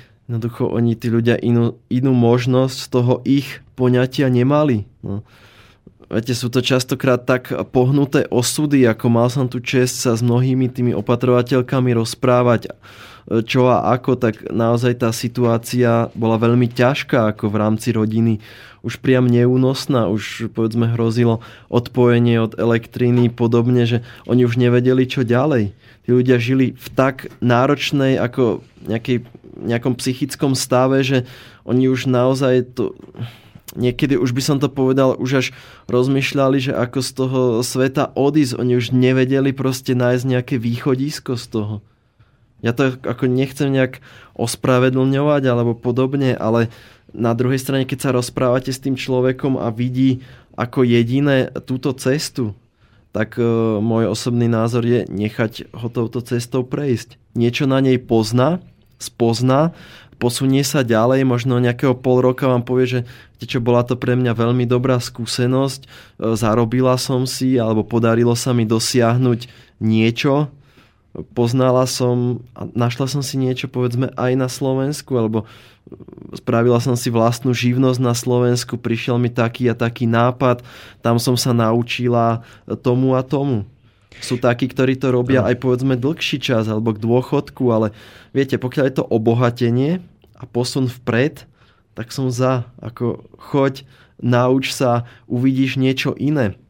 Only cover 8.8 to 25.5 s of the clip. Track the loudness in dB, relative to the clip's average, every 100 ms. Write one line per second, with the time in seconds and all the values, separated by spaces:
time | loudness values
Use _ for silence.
8.8 | 4 2 2 2 2 0 -4 -4 -2 0
9.8 | 0 0 -2 0 2 2 2 0 -2 0
10.8 | -2 0 -2 0 2 2 2 -2 0 0
11.8 | 0 0 -2 -2 2 4 4 2 -2 -16
12.8 | -20 -20 -20 -20 -4 -4 0 2 4 4
13.8 | 2 0 0 0 0 -2 -6 -2 0 2
14.8 | 0 0 -2 -2 -6 0 0 0 -2 0
15.8 | 2 2 -2 -2 0 2 2 2 2 2
16.8 | 2 0 0 0 0 -2 -2 0 0 0
17.8 | -2 -2 0 0 0 0 -6 -20 -20 -14
18.8 | -12 -4 2 2 4 4 4 4 2 0
19.8 | 0 0 0 -2 -6 -10 -8 -4 -2 0
20.8 | 0 0 0 2 2 2 -4 -20 -4 -2
21.8 | 0 2 4 4 4 2 0 -2 0 0
22.8 | -2 -2 2 2 2 0 0 2 2 2
23.8 | 2 -2 -6 -14 -2 2 2 2 2 4
24.8 | 4 2 0 -2 0 0 2